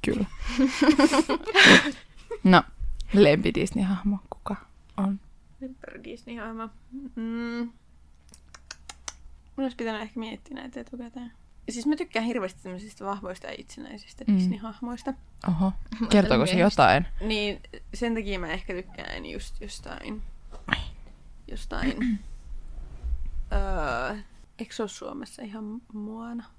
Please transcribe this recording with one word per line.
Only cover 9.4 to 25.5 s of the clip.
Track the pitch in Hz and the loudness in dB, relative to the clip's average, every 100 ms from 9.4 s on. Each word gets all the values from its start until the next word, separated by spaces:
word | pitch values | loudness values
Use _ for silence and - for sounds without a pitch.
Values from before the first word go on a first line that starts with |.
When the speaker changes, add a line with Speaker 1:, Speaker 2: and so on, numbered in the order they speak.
| - - | -16 -6
Speaker 2:
Mun | |
olisi | 269 247 | -6 -4
pitänyt | 226 214 | -6 -6
ehkä | 214 240 | -8 -10
miettiä | 220 214 - | -10 -12 -14
näitä | 262 262 247 | -14 -12 -14
etukäteen. | 233 240 233 247 240 - - - - | -14 -14 -14 -14 -14 -18 -20 -14 -10
Siis | 233 277 | -4 -2
mä | 302 | -2
tykkään | 359 226 233 | -2 -4 -2
hirveästi | 240 185 - | -2 -4 -8
tämmöisistä | 190 180 214 - | -14 -12 -14 -10
vahvoista | 196 196 185 180 - | -8 -8 -8 -10 -12
ja | - | -12
itsenäisistä | - - - 214 - - 247 | -14 -16 -16 -16 -18 -6 2
Speaker 1:
Mm. | 196 | 2
Speaker 2:
Disney-hahmoista. | 185 196 220 214 240 240 - 269 - - - | 2 -2 -8 -10 -10 -8 -8 -10 -14 -6 -2
Speaker 1:
Oho. | 165 190 - - 226 | 2 0 0 -10 -6
Speaker 3:
Mä | 226 | 4
Speaker 1:
Kertooko | 208 185 127 151 | 6 6 4 4
se | - | 6
Speaker 3:
ajattelin | |
Speaker 1:
jotain? | 190 - 120 127 175 - | 4 8 8 8 4 -4
Speaker 2:
Niin, | 214 214 208 - - 220 - | -2 0 -2 -4 -12 -18 -12
sen | - 240 | -6 -2
takia | 226 202 190 | -2 -4 -6
mä | 165 | -4
ehkä | 180 - | -6 -6
tykkään | 180 180 - - - - | -8 -10 -12 -10 -10 -10
just | - - - | -10 -8 -10
jostain, | 208 - - - - 214 - - - - - - - - - - - - - | -10 -12 -14 -12 -10 -10 -10 -14 -16 -14 -4 -4 -4 -12 -18 -20 -20 -20 -12
jostain, | - - - 269 | -10 -6 -2 -2
<clears throat> | - 247 208 - - - - - - - - - - - - - | 0 -2 -2 -6 -14 -10 -10 -10 -12 -12 -8 -4 -2 -2 -4 -2
öö, | - 202 170 147 117 131 214 202 - - - | -2 0 -2 -2 -2 -4 -6 -12 -20 -20 -14
eikö | 220 | -12
se | - | -6
oo | 208 | -8
Suomessa | - - - 220 - | -8 -12 -12 -14 -14
ihan | 226 | -14